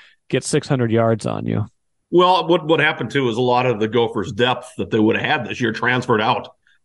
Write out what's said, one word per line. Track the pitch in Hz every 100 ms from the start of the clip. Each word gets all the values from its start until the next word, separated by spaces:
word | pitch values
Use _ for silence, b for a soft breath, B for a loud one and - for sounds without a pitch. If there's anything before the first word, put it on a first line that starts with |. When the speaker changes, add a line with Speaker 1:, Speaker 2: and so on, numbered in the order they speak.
| b b -
Speaker 1:
gets | 135 -
six | 151 -
hundred | 135 120
yards | 113 113 113 62
on | 53 -
you. | 107 107 _ _ _ _
Speaker 2:
Well, | 170 180 185 160
what, | 175 151
what | 160
happened | 151 165 131
too | 143 127
is | 113
a |
lot | 123 123 127
of | 110
the | 110
Gophers' | 120 113 113 92
depth | 101 123 123 - -
that | 95
they | 113
would | 107 101
have | 120
had | 151 104
this | 110
year | 117
transferred | 110 120 127 113 110
out. | 110 123 - _ _ _